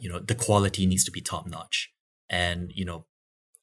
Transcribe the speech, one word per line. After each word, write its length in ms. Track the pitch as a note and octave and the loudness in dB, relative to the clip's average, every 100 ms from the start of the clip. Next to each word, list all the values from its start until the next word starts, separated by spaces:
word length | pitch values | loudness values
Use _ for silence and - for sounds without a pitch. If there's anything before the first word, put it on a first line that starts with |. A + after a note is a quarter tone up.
you 80 | F#2 | -8
know, 100 | E2+ | -6
the 160 | - | -2
quality 520 | A2+ - G#2 G2 - F#2 | 0 4 4 4 2 2
needs 180 | F#2 | 4
to 60 | - | 2
be 100 | F2+ | -2
top 260 | - E2 F2+ | -6 -6 -8
notch. 440 | D#2+ - - - _ _ _ - | -12 -8 -6 -6 _ _ _ -4
And, 420 | F2+ F2 F2 F2 | 0 0 -2 -6
you 120 | G2 F2 | -6 -6
know, 180 | E2 - _ _ _ _ - | -8 -14 _ _ _ _ -20